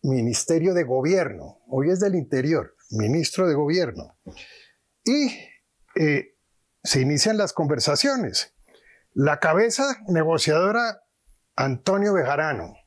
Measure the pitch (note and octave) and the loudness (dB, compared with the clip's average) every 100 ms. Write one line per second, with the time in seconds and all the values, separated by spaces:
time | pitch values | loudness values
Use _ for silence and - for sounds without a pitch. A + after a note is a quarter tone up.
0 | C#3 C3 A#2 A2+ - E3 F3 F3 C#3 C3 | 0 0 0 -2 0 2 2 0 0 0
1 | C#3 F#3+ C#3+ F#2+ D#2+ - - C3 D3 F#3 | 2 0 0 -6 -16 -20 -4 -2 0 2
2 | G3+ F3+ C3 C3 C#3 D#3+ - _ _ A2 | 0 0 -2 -2 0 0 -2 _ _ -2
3 | G#2+ D#3 D#3+ - F3+ D3 D3 F3 D3+ F2 | 0 0 0 0 0 2 0 0 -2 -6
4 | - _ - - - - - _ _ _ | -16 _ -20 -20 -20 -20 -20 _ _ _
5 | - C#4+ C4+ - - - _ _ _ - | -2 0 0 -4 -18 -20 _ _ _ 0
6 | D#3 C#3 - _ _ _ _ _ - C#3 | 0 0 -4 _ _ _ _ _ -2 0
7 | C3 D3 A3 G#3+ G3 - D3+ D3 - C#3+ | 2 2 2 0 -2 -2 -2 0 0 0
8 | C#4 C4 D#3 - - _ _ - _ _ | 0 0 -2 -4 -8 _ _ -20 _ _
9 | _ - C#3+ D3 D#3+ E3 A#3 A3+ C#4 C4 | _ 0 0 2 2 2 2 0 -2 -4
10 | G3+ E3+ D#3+ E3 D#3 D#3 F#3+ A3+ A#3 G3+ | -2 0 2 0 2 2 2 0 -2 -6
11 | _ _ _ _ _ - C3+ B2+ - G3 | _ _ _ _ _ -4 -4 -2 0 2
12 | G3+ F#3+ C3 C#3+ D#3 A#2+ B2+ - | 2 2 2 0 -2 -4 -8 -18